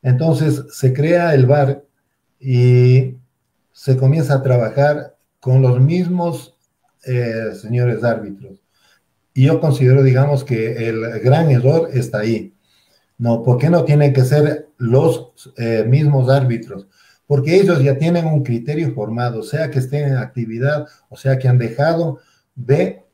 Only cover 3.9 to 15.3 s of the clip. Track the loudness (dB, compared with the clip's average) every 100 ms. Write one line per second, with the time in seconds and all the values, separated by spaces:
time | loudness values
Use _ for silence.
3.9 | 0 2 0 0 -2 0 0 -2 0 0
4.9 | -2 -8 _ _ _ 0 2 2 2 2
5.9 | 2 -2 -2 -4 -6 -12 _ _ _ _
6.9 | _ -6 -4 -4 -6 -8 -10 -6 -2 -2
7.9 | 0 -2 -4 -6 -14 -18 -20 _ _ _
8.9 | _ _ _ _ 0 2 2 0 2 4
9.9 | 4 4 4 2 0 -2 -4 -4 -4 -6
10.9 | -6 -6 -4 0 2 4 2 2 2 0
11.9 | -4 -4 -4 -2 -4 -6 _ _ _ _
12.9 | _ _ _ -2 -2 0 2 2 0 2
13.9 | 2 2 2 2 2 0 -2 -10 _ 0
14.9 | 2 2 -2 -8